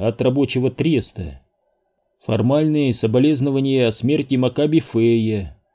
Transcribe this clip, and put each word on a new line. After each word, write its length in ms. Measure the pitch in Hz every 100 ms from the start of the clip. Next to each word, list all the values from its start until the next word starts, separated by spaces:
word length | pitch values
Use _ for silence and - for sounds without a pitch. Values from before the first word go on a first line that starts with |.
от 220 | 104 110
рабочего 480 | 131 135 135 131 123
треста. 720 | - 165 139 - - 82 67 _ _ _ _ _ _ _ _
Формальные 720 | - 110 117 147 156 151 139
соболезнования 920 | 117 113 123 143 147 139 135 135 135 120
о 60 |
смерти 440 | 110 123 151 147 131
Макаби 440 | 127 131 151 160
Фея, 760 | - 117 117 117 110 107 87 - _